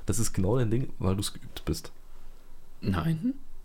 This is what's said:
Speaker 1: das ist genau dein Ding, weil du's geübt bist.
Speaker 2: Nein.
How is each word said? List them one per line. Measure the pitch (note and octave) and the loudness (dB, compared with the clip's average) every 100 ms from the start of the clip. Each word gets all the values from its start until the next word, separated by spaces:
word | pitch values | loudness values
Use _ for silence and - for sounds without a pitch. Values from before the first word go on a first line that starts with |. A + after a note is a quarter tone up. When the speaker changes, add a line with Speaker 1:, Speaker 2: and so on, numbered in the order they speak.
Speaker 1:
das | - A2+ | 0 4
ist | A2 | 4
genau | - F#2 C3 | 4 4 4
dein | A2+ | 4
Ding, | A2+ - - | 2 0 0
weil | F#2 G2 | 2 2
du's | - | 0
geübt | - - - | -4 -8 -6
bist. | - D#2 - - - - - - - - - - | -2 -2 -4 -10 -10 -8 -8 -8 -10 -10 -10 -4
Speaker 2:
Nein. | - F2+ E3 D#3+ A#3+ C4+ - - | 0 2 2 2 0 -2 -4 -6